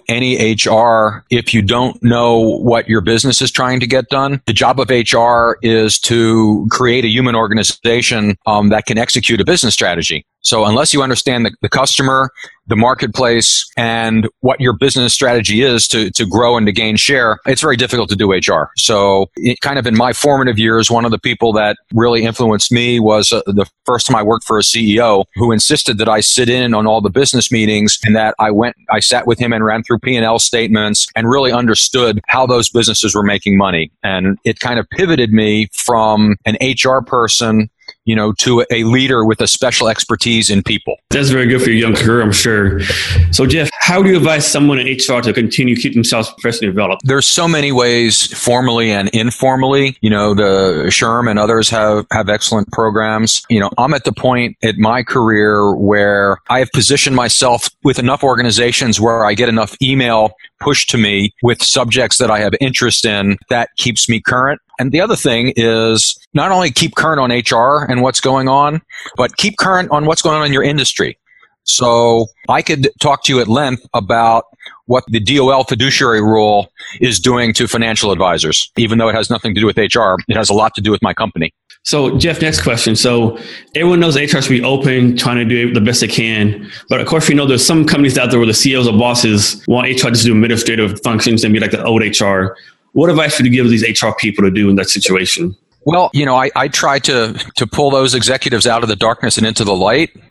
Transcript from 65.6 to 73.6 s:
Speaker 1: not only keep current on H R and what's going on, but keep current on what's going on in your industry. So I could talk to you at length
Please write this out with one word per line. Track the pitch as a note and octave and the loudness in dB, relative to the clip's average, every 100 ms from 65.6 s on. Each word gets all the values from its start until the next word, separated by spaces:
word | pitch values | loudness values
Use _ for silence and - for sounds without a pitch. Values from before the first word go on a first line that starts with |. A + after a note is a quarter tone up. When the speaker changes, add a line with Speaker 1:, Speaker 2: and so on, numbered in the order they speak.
| A2+ A2+ A2+ A2 - - _ | 0 0 0 0 -2 -6 _
Speaker 1:
not | D3 F3 | -2 0
only | F#3 E3+ | 0 0
keep | - E3 - | -2 -2 -2
current | D#3 D3+ | 0 0
on | B2 | 0
H | A#2+ A#2 | -2 0
R | A#2 B2+ D3 C#3+ | 2 2 2 0
and | B2 | 0
what's | C3 - | 0 0
going | C3+ C3 C3 | 0 0 0
on, | C#3 D3 D#3 - - - - | 2 0 -2 -10 -18 -12 -4
but | B2 - | -4 -2
keep | G#3 - | -4 -2
current | - F#3 E3+ | 0 0 0
on | D3 D3+ | -2 0
what's | D#3+ | 0
going | E3 D#3 | 0 -2
on | D3 | 0
in | |
your | C3+ | 0
industry. | C#3+ D3 B2+ - C2 - _ _ _ _ - | 0 0 -2 -2 -4 -6 _ _ _ _ -4
So | - B2 A#2 A#2 A#2 A2 _ - | 0 2 2 4 2 0 _ -2
I | C#3 | -2
could | - D3+ C3 - | 0 -2 -2 0
talk | D3+ C#3 - | -2 0 0
to | |
you | B2+ | 0
at | G#2+ | 2
length | B2 | 0